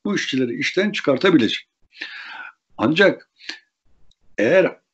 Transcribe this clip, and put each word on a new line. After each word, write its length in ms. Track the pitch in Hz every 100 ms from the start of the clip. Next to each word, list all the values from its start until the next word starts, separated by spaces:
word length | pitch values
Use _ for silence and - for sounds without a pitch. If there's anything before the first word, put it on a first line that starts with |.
bu 120 | 208 190
işçileri 420 | - 131 127 -
işten 340 | 139 - 208
çıkartabilecek. 760 | 208 - 180 196 165 110 - - _ _ - - - - - - - _ -
Ancak 520 | 110 160 190 - - _ - - _ _ _ _ - _ _ -
eğer 380 | 110 185 165 - _